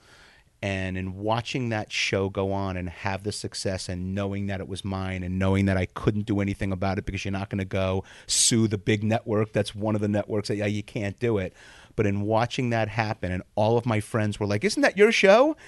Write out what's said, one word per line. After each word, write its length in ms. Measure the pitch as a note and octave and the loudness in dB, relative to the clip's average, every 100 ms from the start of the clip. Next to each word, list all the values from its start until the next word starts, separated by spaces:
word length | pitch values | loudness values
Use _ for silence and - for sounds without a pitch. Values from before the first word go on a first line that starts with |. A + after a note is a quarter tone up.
| _ - - _ _ _ | _ -20 -20 _ _ _
And 340 | G2+ F#2+ F#2+ F#2 | -4 -4 -4 -4
in 200 | F#2+ F#2+ | -6 -6
watching 520 | G#2 A2+ - C#3+ A#2+ | -2 -2 -2 -4 -2
that 240 | G#2+ G#2 | -4 -4
show 380 | - - G2+ G2 | -4 -2 0 0
go 200 | G2 G2 | -2 -2
on 280 | G2 G2 F2+ | -2 -4 -4
and 100 | F2+ | -6
have 340 | - G2+ F#2+ | -6 -6 -4
the 60 | G#2 | -6
success 600 | - G#2 - G#2 F#2+ - | -8 -8 -6 -4 -4 -6
and 240 | F2+ F#2 | -6 -4
knowing 320 | F#2+ G2 G2 G2+ | -4 -4 -4 -4
that 140 | F#2+ | -6
it 60 | F#2 | -6
was 160 | F#2 G2 | -8 -6
mine 360 | F#2+ F#2+ F#2 | -4 -4 -4
and 160 | F2+ F#2 | -4 0
knowing 280 | F#2+ F#2+ G2 | 4 4 4
that 100 | F#2 | 4
I 80 | |
couldn't 400 | F#2 - - G#2 G#2 | 0 0 0 0 -2
do 140 | G2+ | 0
anything 320 | G2+ G2+ G2+ | 0 -2 -4
about 240 | F#2+ F#2+ F#2+ | -2 -2 -4
it 60 | |
because 220 | - F#2+ G2 | -6 -8 -6
you're 40 | |
not 180 | G2 F#2+ | -6 -4
gonna 160 | G2+ F#2+ | -4 -2
go 380 | G2 F#2+ F#2+ - - - | -2 0 -2 -4 -16 -4
sue 400 | - - A#2 A2 | 0 4 4 2
the 100 | G#2 | 0
big 260 | - A2 | 0 0
network 480 | G#2+ A2 - G#2+ A2 | 2 0 0 0 0
that's 220 | A2 G2+ | 0 -2
one 200 | G#2 G#2+ | -4 -2
of 60 | G#2+ | 0
the 80 | G#2 | 0
networks 400 | G#2 - G#2 G2+ | 0 0 -4 -2
that, 80 | G#2 | -2
yeah, 100 | G#2 | -2
you 160 | G#2 | -2
can't 360 | - - G2+ G2 | -6 -6 -6 -2
do 160 | A#2 G#2+ | 0 0
it. 160 | F#2 - - - - | -2 -8 -20 -20 -12
But 120 | - G#2 | 0 0
in 160 | G2+ | 2
watching 480 | G2+ A2 A#2+ - B2 | 2 2 2 0 -2
that 180 | A2+ G#2+ | 0 0
happen 420 | G#2+ G#2+ A2+ F2+ | -2 -2 -2 -4
and 120 | F#2 - | -4 -4
all 220 | - G#2+ A#2 | 0 2 2
of 80 | |
my 160 | A#2 G#2+ | 2 -2
friends 400 | - A#2 G#2+ G2+ | 0 -2 -2 -2
were 60 | G2+ | -2
like, 180 | G#2 | 0
"Isn't 180 | F#3+ B3+ | 0 2
that 140 | C#4 F#3 | 2 6
your 160 | G#3+ | 6
show? 440 | A3 F#3+ G#3+ D4 D4+ | 6 8 8 6 2